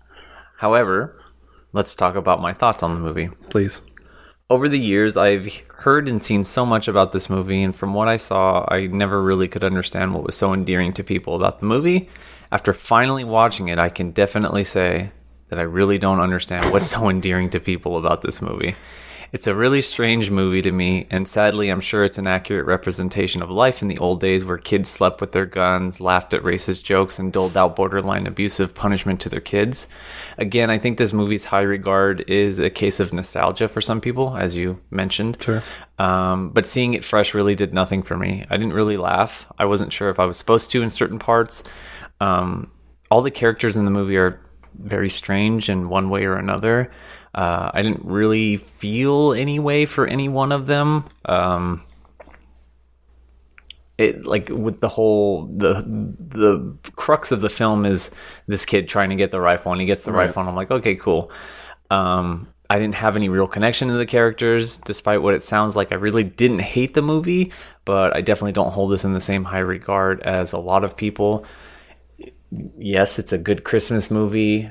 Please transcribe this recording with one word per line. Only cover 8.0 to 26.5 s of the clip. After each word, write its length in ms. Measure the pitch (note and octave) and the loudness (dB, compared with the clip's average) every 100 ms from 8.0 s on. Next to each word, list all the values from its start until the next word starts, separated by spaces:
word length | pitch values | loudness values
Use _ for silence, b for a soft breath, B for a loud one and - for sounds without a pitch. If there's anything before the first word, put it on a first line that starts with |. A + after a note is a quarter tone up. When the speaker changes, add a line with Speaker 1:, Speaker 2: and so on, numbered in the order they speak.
| A2 | 0
Speaker 1:
I 100 | A2 | 0
saw, 480 | - F#2+ F#2+ F#2 - | 0 2 4 2 2
I 200 | G2+ F#2+ | -2 0
never 340 | G2 G2+ G2+ | 0 0 2
really 260 | F#2+ F#2+ F#2 | 2 2 0
could 160 | G2+ | 0
understand 500 | G2 F#2+ - F#2+ F#2 | -2 -2 -2 -2 -2
what 120 | F2+ - | -2 -6
was 100 | - | -2
so 180 | G2 | 0
endearing 380 | F#2+ F#2 F#2 F2+ | 0 0 0 0
to 100 | F#2 | -2
people 320 | G2 F#2 - E2+ | -4 -4 -2 -2
about 240 | F#2 - | -2 -2
the 80 | G#2 | -2
movie. 420 | A#2+ E3 F#3 F#3 B B B B | 0 2 0 -2 B B B B
After 220 | - - | 0 0
finally 500 | G2 - A#2 B2+ C3+ | -2 2 2 4 0
watching 440 | A#2 A2 A2+ G2+ F#2 | 0 2 4 2 -4
it, 100 | E2+ | 0
I 120 | F2 | 0
can 220 | - F2+ | 0 -4
definitely 520 | E2 G2+ G#2+ G#2 F#2+ | 2 2 2 -2 -2
say 480 | F#2+ G2 F2+ F2 F#2+ - - - - | -2 0 0 0 -4 -12 -20 -20 -10
that 100 | F2 | -6
I 40 | |
really 360 | E2+ F2 G2 G2 | -4 0 2 2
don't 200 | G2 F#2+ | 2 2
understand 520 | F2+ F2+ - F2+ F2 | 2 0 -4 -2 2
what's 160 | G2 F2 | 2 0
so 200 | A#2 A2 | 0 0
endearing 400 | F#2 F#2 F2+ F#2 | 0 0 0 0
to 80 | F2+ | -2
people 380 | - F2 F2 E2+ | -4 -4 -4 -2
about 240 | E2 E2+ | 0 0
this 180 | - - | -4 -6
movie. 340 | - - - F#2+ B B B B B | -6 -4 -6 -6 B B B B B
It's 140 | - A2 | -6 -2
a 60 | G2 | 2
really 280 | B2 C#3 | 4 4
strange 480 | C3+ - A#2 A#2 G2+ | 0 0 2 2 2
movie 300 | G2 F#2+ F#2 | 2 2 2
to 80 | F#2 | 0
me, 340 | F#2 F2+ F#2 - | 0 0 0 -2
and 160 | F#2+ F#2+ | -6 -2
sadly, 420 | G#2+ G#2 G#2 G2+ | 2 2 2 0
I'm 120 | F#2 | -2
sure 220 | - G#2+ | -2 2
it's 140 | G2+ - | 2 0
an 80 | F#2+ | -2
accurate 400 | F#2 - G2+ C#2+ | -2 -2 -4 0
representation 800 | F#2 - F2 F#2 G2 F2+ F2+ | 0 -2 -4 -4 -2 -2 -2
of 60 | F2 | -4
life 320 | F#2 C3 - | 2 2 2
in 40 | G2+ | -4
the 120 | F2+ | -2
old 200 | F2+ F2+ | 0 0
days 240 | F#2+ F#2+ | 2 2
where 140 | F#2 F2 | 0 -6
kids 320 | - G2+ F2+ | 0 0 0
slept 320 | - F#2 - | 2 0 0
with 100 | G2+ | -4
their 120 | F#2 F#2+ | -2 -2
guns, 540 | F#2+ F2+ F#2 F#2 F2+ | 0 2 2 -2 -4
laughed 320 | F#2 F#2 - | 0 0 2
at 80 | - | -2
racist 420 | F2+ | 0